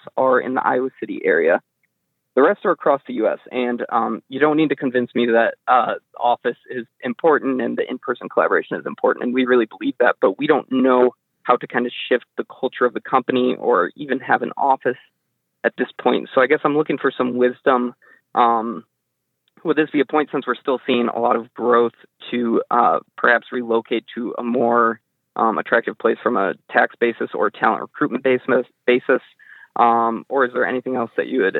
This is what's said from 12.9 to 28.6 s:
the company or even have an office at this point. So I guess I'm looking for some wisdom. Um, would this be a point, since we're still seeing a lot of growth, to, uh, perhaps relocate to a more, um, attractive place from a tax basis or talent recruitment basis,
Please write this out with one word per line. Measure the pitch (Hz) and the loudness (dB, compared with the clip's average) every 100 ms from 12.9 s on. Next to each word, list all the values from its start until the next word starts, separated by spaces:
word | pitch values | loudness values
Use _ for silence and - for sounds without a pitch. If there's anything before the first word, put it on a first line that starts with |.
the | 110 | -2
company | - 131 - 127 127 - | -2 -2 0 0 0 0
or | - 120 85 - | 0 2 0 -4
even | 143 131 | -6 -4
have | - 127 | -2 -2
an | 123 - | -2 -2
office | 135 135 135 117 _ _ _ _ _ _ | 0 0 -2 -6 _ _ _ _ _ _
at | 98 - | -4 -2
this | 127 - | -6 -2
point. | 123 120 - | 0 0 0
So | 135 | 0
I | 127 | 2
guess | 147 | 2
I'm | 151 147 | 0 0
looking | 156 151 | -2 -2
for | 135 | -4
some | - 127 123 | -2 -2 0
wisdom. | 127 123 - 127 123 - _ _ _ - | 0 0 0 0 0 -8 _ _ _ 0
Um, | 117 113 117 107 - _ _ _ _ _ _ _ | 2 2 -4 -10 -16 _ _ _ _ _ _ _
would | 170 147 | -2 0
this | 156 | 0
be | 147 | -2
a | 127 | 0
point, | 151 143 | -2 -2
since | 147 123 | -4 -6
we're | 120 | -6
still | - 127 - | -4 -2 0
seeing | 120 117 | 0 0
a | - | 0
lot | 117 117 | 0 0
of | 117 | -4
growth, | - 117 120 117 - _ - - | -4 2 4 2 -2 _ -20 -8
to, | 123 117 113 - | -4 0 0 2
uh, | 120 107 80 - - | 2 2 0 -4 -2
perhaps | 123 117 - | 2 2 0
relocate | 127 117 113 - 117 - - | -8 -2 -2 0 -4 -6 -8
to | 120 - | -8 -6
a | |
more, | 120 120 117 117 113 113 _ _ _ - | -2 0 2 4 2 0 _ _ _ -2
um, | 113 82 | 0 0
attractive | - 117 - - | 0 0 0 0
place | 113 113 | 0 0
from | 110 117 | 0 0
a | 95 - - | -2 -4 -2
tax | 120 120 - | 0 0 0
basis | 120 113 120 | -2 -2 -6
or | - 104 | -2 -4
talent | - 113 92 | 0 0 0
recruitment | - - 120 - 131 | -4 -4 -4 -2 0
basis, | 127 - 127 | 0 0 -2